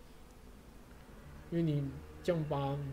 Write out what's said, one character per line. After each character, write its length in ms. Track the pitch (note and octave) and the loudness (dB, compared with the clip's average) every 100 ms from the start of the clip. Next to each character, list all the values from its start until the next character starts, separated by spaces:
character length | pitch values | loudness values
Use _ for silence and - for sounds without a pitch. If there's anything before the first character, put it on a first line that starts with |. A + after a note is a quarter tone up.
| - - - - - - - - - - - - - - - | -14 -16 -16 -16 -14 -14 -14 -16 -16 -16 -14 -14 -12 -12 0
因 60 | E3+ | 4
为 40 | |
你 260 | E3 C#3+ C#3 C3 - - | 6 6 2 -2 -8 -2
降 200 | - E3+ D3+ | 4 4 4
八 300 | C#3+ C#3 C#3+ C#3 | 4 4 2 0